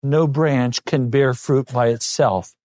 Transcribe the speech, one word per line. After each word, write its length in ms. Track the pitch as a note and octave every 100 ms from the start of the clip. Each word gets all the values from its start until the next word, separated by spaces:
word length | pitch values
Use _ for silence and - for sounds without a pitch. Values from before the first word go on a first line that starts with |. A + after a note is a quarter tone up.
No 240 | C#3 D3+ D#3+
branch 600 | C#3 D#3 C3+ B2 A#2+ -
can 240 | D#3 B2
bear 240 | C3+ C3+
fruit 340 | B2+ - C3+ C3
by 140 | B2+ A#2
itself. 640 | A#2 - - C3+ F#2+ F2+ _